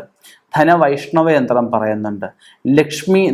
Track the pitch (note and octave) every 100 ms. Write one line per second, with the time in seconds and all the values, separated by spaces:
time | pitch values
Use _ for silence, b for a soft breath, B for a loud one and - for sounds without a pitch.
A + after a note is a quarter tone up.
0 | - _ b b b D3 D#3 E3+ D3 C#3+
1 | - E3 D#3+ D3+ B2 B2 A#2 A2+ G#2+ G#2+
2 | G#2+ G2+ F#2+ - b b B2 C#3+ D3 -
3 | - F#3+ F#3+